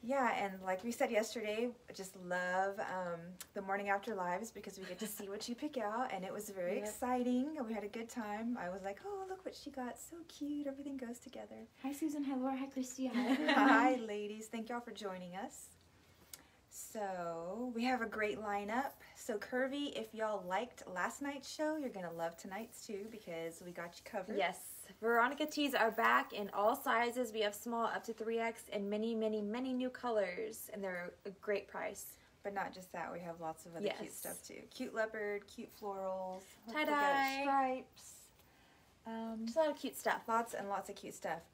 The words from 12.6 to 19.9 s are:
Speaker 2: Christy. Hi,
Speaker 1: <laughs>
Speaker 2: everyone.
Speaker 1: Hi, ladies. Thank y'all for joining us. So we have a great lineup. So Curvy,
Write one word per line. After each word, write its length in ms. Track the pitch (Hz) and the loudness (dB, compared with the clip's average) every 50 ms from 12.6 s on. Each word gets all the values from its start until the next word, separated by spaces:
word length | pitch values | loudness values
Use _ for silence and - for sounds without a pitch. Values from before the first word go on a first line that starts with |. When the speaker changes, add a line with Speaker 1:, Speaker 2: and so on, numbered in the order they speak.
| 269 277 | -2 -4
Speaker 2:
Christy. 400 | - 269 254 - - - 262 254 | -2 -4 -4 -4 -2 -2 -2 2
Hi, 120 | 226 240 | 2 2
Speaker 1:
<laughs> 100 | 214 226 | 4 4
Speaker 2:
everyone. 220 | 269 262 302 302 285 | 4 4 6 6 6
Speaker 1:
Hi, 400 | 254 277 277 247 220 233 - 254 | 8 10 10 10 10 10 8 6
ladies. 500 | 247 226 220 208 208 208 208 214 214 220 - | 4 0 -2 -4 -2 -4 -4 -6 -6 -8 -6
Thank 220 | - 233 226 214 | -6 -6 -4 -2
y'all 100 | 247 240 | -4 -4
for 100 | 240 - | -4 -6
joining 440 | 214 196 208 196 185 185 180 180 175 | -10 -6 -6 -6 -6 -6 -8 -8 -8
us. 360 | 185 214 302 - - - - - - - - - - - - - - - - - - - - - - - _ | -6 -8 -8 -8 -12 -16 -18 -20 -20 -20 -20 -20 -20 -20 -20 -20 -20 -18 -18 -18 -18 -18 -20 -20 -20 -20 _
So 1000 | - - - - - 226 208 196 190 180 175 170 170 165 170 175 190 220 247 254 233 | -14 -14 -14 -8 -4 -2 -2 -2 0 -2 -2 -2 -2 -2 -4 -4 -4 -2 -4 -2 0
we 100 | 226 233 | 2 4
have 160 | 254 262 240 | 4 4 4
a 40 | 226 | 2
great 340 | 214 208 214 214 208 208 202 | 0 0 2 2 2 2 0
lineup. 500 | 214 208 202 202 208 202 214 247 277 269 - - - - - | 0 0 0 0 0 0 0 0 0 0 -4 -8 -20 -20 -16
So 220 | - - - 233 208 | -14 -4 -2 -2 -2
Curvy, 560 | - - - 254 262 269 269 285 285 277 | -2 -2 0 0 0 2 0 0 -2 -2